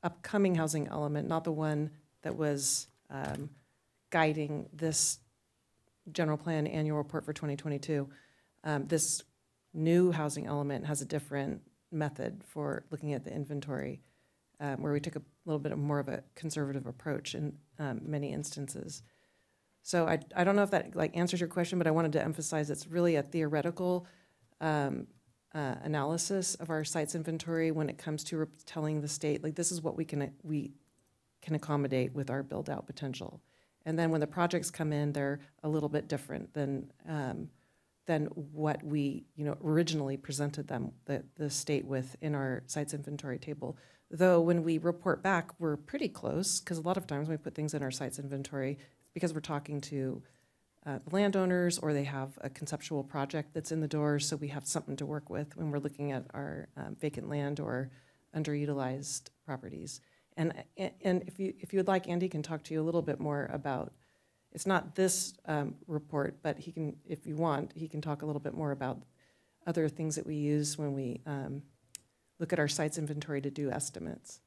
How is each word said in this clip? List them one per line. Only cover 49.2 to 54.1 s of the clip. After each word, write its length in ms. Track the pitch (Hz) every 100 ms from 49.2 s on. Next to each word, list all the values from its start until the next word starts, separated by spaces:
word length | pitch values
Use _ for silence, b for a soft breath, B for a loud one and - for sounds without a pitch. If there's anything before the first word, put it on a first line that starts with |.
| 175
we're 60 | 156
talking 400 | - 147 143 147
to, 400 | 139 143 131 - b b b b b _ -
uh, 140 | 135
the 160 | 151 180
landowners, 640 | 202 196 185 180 175 170
or 120 | 156
they 120 | 147
have 340 | 139 139 135 139
a 80 | 135
conceptual 540 | 135 151 147 - 151
project 500 | 139 151 139 156 147
that's 180 | - 156
in 80 | 160
the 80 | 151
door, 320 | 151 147